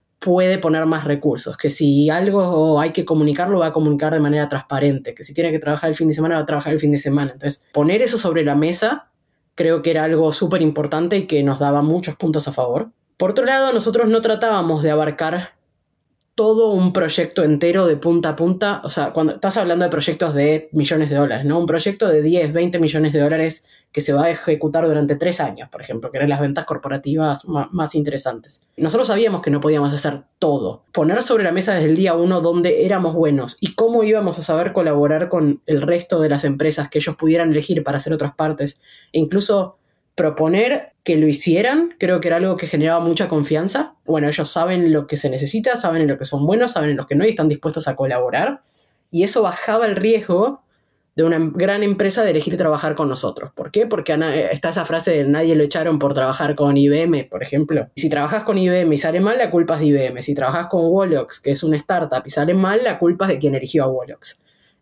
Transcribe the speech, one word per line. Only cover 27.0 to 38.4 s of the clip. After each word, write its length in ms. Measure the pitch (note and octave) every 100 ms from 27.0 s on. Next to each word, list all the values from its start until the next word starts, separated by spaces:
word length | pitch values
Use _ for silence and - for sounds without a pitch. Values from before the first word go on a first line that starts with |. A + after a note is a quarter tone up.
| C#3+ D#3 D#3 C#3 F#3
ma-, 240 | D3+ -
más 220 | F3 D3+
interesantes. 760 | D#3 D3 C#3 B2+ A#2 - - _ -
Nosotros 340 | D#3 A#3 B3
sabíamos 320 | G3+ A3+ F#3
que 100 | D#3
no 100 | C#3+
podíamos 320 | D#3 D3+ C#3+
hacer 300 | C#3+ D3+ C#3 - -
todo. 440 | D#3+ C#3+ F#2 - _
Poner 300 | - D#3 A3
sobre 220 | B3 A3
la 80 | F3+
mesa 240 | F#3 F#3+ F#3
desde 140 | D#3
el 60 | D#3+
día 200 | F#3+ E3
uno 260 | F3+ F3+
dónde 460 | E3+ F3 F3 D3+ F#3
éramos 260 | F#3+ E3+
buenos 440 | E3 D#3 C#3 A#2+ -
y 140 | F#3+ -
cómo 280 | A3+ A#3
íbamos 360 | G#3+ G#3+ F#3+ E3
a 20 |
saber 320 | D#3 D#3+ F3+
colaborar 560 | F3+ D#3+ C#3+ D3 D#3 F3
con 320 | F3 D3 C#3+ -
el 160 | D3
resto 360 | D#3 F3 - E3+
de 100 | D#3
las 140 | C#3+
empresas 460 | C#3+ C#3 C#3+ D3+ C#3+
que 80 | D3+
ellos 180 | E3 -
pudieran 360 | D#3+ E3+ E3
elegir 320 | D3+ D3 E3
para 140 | C#3 C#3+
hacer 160 | D#3
otras 200 | D#3+ C#3+
partes. 480 | -